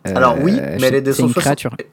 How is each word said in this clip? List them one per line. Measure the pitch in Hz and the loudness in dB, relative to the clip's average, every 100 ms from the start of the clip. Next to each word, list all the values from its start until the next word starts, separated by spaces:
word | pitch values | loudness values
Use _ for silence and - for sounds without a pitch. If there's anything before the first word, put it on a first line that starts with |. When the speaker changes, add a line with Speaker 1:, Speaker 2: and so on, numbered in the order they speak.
| 95 | -6
Speaker 1:
Alors | 127 127 117 | 0 2 2
oui, | 160 233 | 2 0
Speaker 2:
Euh, | - 95 | -2 0
Speaker 1:
mais | 131 | 2
elle | 135 | 2
est | |
de | 135 | 0
Speaker 2:
c'est | 135 | 0
une | 123 | 0
Speaker 1:
son | |
soixante, | 120 139 143 | 2 0 -2
Speaker 2:
créature. | 123 120 - | -4 -10 -16